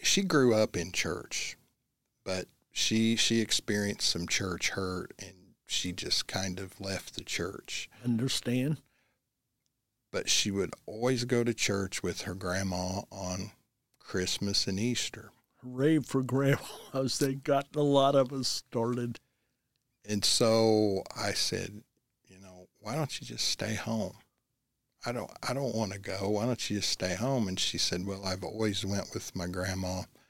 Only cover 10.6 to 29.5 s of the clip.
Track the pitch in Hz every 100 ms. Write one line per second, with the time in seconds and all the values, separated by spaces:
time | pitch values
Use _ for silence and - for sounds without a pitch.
10.6 | 90 - - 107 123 123 123 120 117 110
11.6 | - 98 92 - 90 85 92 92 95 95
12.6 | 98 90 90 101 - 98 92 92 104 -
13.6 | _ _ _ _ - 95 90 - 101 101
14.6 | - 95 120 117 - - - _ _ _
15.6 | 127 127 147 160 - 135 127 131 139 139
16.6 | - - - 135 135 - 135 135 147 139
17.6 | - 147 147 139 139 139 127 135 120 -
18.6 | - 123 117 123 120 113 _ _ _ _
19.6 | _ _ _ _ 104 104 - - 117 113
20.6 | 113 107 107 95 - - 101 98 - 95
21.6 | 92 104 - _ _ _ _ 95 95 90
22.6 | 92 _ 107 143 143 - 120 120 - -
23.6 | 101 107 113 113 92 - _ _ _ _
24.6 | _ _ _ _ 120 120 - - - 131
25.6 | 131 113 101 98 98 95 98 104 120 117
26.6 | - 101 - - 92 - 127 131 98 95
27.6 | - 85 - 90 98 98 95 92 107 110
28.6 | 110 98 98 101 92 - - 92 90